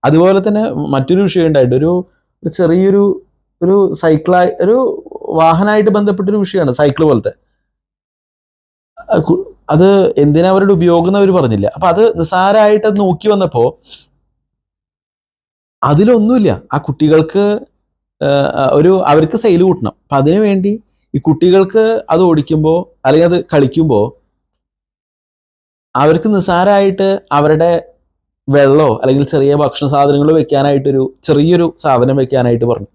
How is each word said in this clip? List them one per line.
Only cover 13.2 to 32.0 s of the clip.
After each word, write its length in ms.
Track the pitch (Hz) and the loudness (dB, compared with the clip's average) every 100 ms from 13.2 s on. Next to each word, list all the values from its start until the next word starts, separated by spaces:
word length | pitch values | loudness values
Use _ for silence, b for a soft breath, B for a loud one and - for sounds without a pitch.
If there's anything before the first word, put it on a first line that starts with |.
| 214 | -2
വന്നപ്പോ 300 | 208 185 120 120 - B B B _ _ _ _ _ _ _ _ _ _ _ _ _ _ _ _ _ | -2 -2 0 -2 -4 B B B _ _ _ _ _ _ _ _ _ _ _ _ _ _ _ _ _
അതിലൊന്നുമില്ല. 720 | 127 147 214 233 214 247 190 107 - | -2 0 2 2 2 0 0 -2 -6
ആ 40 | 143 143 | -8 -6
കുട്ടികൾക്ക്, 580 | 135 151 156 160 196 202 208 - _ _ _ _ _ | -4 2 2 0 -2 -2 -4 -8 _ _ _ _ _
ഏഹ്, 480 | 143 143 139 - 135 143 | -2 -2 -2 -2 0 2
ഒരു, 140 | 165 190 160 | 2 2 2
അവർക്ക് 260 | 151 156 226 | 0 0 -2
സെയിൽ 180 | 220 170 | 0 2
കൂട്ടണം. 320 | 185 180 110 - | 0 0 -6 -10
അപ്പൊ 120 | _ 139 | _ -2
അതിനു 180 | 143 185 | 0 0
വേണ്ടി 320 | 214 196 196 214 _ _ _ | 0 -2 -2 -6 _ _ _
ഈ 60 | 139 165 | -6 -2
കുട്ടികൾക്ക് 560 | 151 175 185 190 220 220 226 - | 0 2 2 2 0 -2 -2 -2
അത് 120 | 165 185 | 0 2
ഓടിക്കുമ്പോ 440 | 160 143 156 156 165 185 _ 131 | 0 0 -2 0 -2 -4 _ 0
അല്ലെങ്കിൽ 240 | 151 170 | 2 2
അത് 60 | 175 - | 0 -2
കളിക്കുമ്പോ 480 | 165 135 165 160 113 110 - _ _ _ _ _ _ _ _ _ _ _ _ _ _ _ _ _ 127 | 0 0 0 0 0 -2 -6 _ _ _ _ _ _ _ _ _ _ _ _ _ _ _ _ _ -2
അവർക്ക് 340 | 147 170 220 202 | 0 0 0 -2
നിസ്സാരമായിട്ട് 720 | 180 175 185 202 196 190 196 196 _ | 0 0 2 2 0 0 -2 -2 _
അവരുടെ 380 | 147 151 156 170 170 - _ _ _ _ _ - | -2 0 2 0 -2 -6 _ _ _ _ _ -2
വെള്ളോ 420 | 143 139 143 151 110 | 2 4 4 2 0
അല്ലെങ്കിൽ 220 | 131 139 139 | -2 -2 -2
ചെറിയ 180 | 156 139 143 | -2 0 0
ഭക്ഷണ 240 | 143 - 143 | -2 -4 -4
സാധനങ്ങളോ 400 | 143 143 143 147 160 | 0 0 2 2 0
വെക്കാനായിട്ടൊരു 640 | 156 143 143 139 139 135 131 - - | 0 -2 0 0 -2 -2 -4 -6 -2
ചെറിയൊരു 400 | 143 160 175 165 - | 0 2 0 -2 -4
സാധനം 340 | 156 127 | -2 0